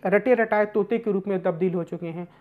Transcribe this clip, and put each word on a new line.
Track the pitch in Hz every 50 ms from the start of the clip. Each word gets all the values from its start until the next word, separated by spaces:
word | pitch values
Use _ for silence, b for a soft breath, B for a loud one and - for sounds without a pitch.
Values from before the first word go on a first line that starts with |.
| -
रटे | 190 190 208 208 262 247
रटाए | 233 220 220 220 208 208
तोते | 208 - 220 202 - 233 226
के | 226 214 196
रूप | 196 190 202
में | 190 185 175
तब्दील | 190 165 160 190 190 175
हो | 180 170
चुके | - 180 170 175
हैं। | 165 160 175 175 170 b b